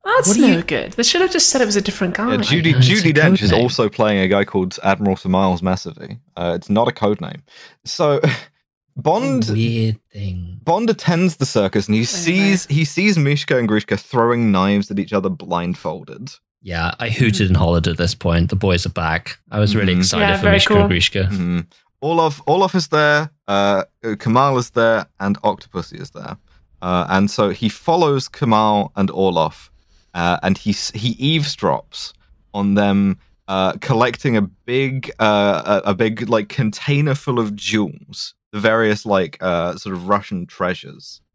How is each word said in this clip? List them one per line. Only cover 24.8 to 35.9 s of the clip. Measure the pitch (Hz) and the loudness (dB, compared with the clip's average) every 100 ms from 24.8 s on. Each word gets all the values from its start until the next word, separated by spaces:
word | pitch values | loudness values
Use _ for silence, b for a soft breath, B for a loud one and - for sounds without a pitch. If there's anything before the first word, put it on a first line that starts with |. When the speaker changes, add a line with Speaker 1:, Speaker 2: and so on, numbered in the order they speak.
| 113 110 - _ | 2 2 -2 _
Speaker 3:
and | 98 101 | -4 0
Octopussy | 107 98 - 92 82 - | -2 -4 -10 -12 -10 -14
is | 95 | -16
there. | - - - _ _ _ _ | -16 -16 -16 _ _ _ _
Uh, | 90 90 - | -2 0 2
and | 95 101 | 0 0
so | - 104 | 2 0
he | 92 110 | 0 -4
follows | - - 165 160 139 - | -4 -2 2 2 0 -4
Kamal | - 127 107 107 104 98 | -6 2 2 4 2 -2
and | - 98 | -2 -2
Orlov, | - 95 85 80 - - _ _ _ _ | 0 0 2 -2 -4 -20 _ _ _ _
uh, | 87 85 87 | -4 -2 0
and | 92 98 | -2 -2
he | 107 | -2
s-, | 101 - | -4 -6
he | 110 117 - | -6 -6 -4
eavesdrops | 139 160 147 - 95 67 - - - _ _ _ _ | -2 -2 -4 -2 -2 -2 -6 -16 -16 _ _ _ _
on | 101 101 | -4 0
them, | 101 101 98 98 92 _ _ - | 2 2 2 0 -2 _ _ -6
uh, | 95 95 - | -2 -2 -2
collecting | - 117 123 120 143 110 | -2 0 0 0 -2 0
a | |
big, | 98 _ - 127 139 131 - - | -2 _ -4 -2 -2 -6 -10 0
uh, | 110 104 101 85 - 101 | 2 4 2 0 0 0
a, | 101 | 0